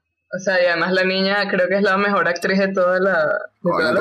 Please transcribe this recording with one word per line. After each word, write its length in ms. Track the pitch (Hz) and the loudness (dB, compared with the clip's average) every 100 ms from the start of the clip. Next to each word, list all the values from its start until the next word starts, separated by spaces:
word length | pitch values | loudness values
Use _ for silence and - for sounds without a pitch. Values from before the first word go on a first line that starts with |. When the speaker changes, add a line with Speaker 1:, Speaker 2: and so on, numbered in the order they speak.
| _ _ _ 185 | _ _ _ -10
Speaker 1:
O 40 | |
sea, 220 | 190 185 | -2 0
y 40 | 180 | 2
además 240 | 170 170 | 0 0
la 100 | 185 | 0
niña 440 | 185 190 190 202 196 | 0 0 0 0 -2
creo 180 | 196 180 | -2 0
que 80 | 196 | 0
es 40 | |
la 140 | 202 190 | 2 2
mejor 300 | 202 202 170 | 0 0 0
actriz 320 | 175 190 190 | -2 -2 0
de 140 | 196 | 0
toda 260 | 196 180 185 | 0 0 2
la, 200 | 196 175 151 | 2 0 0
de 40 | - - _ | -2 -6 _
Speaker 2:
Coño, 160 | 175 180 | -4 0
Speaker 1:
toda 60 | 160 | 0
la 40 | 156 | 0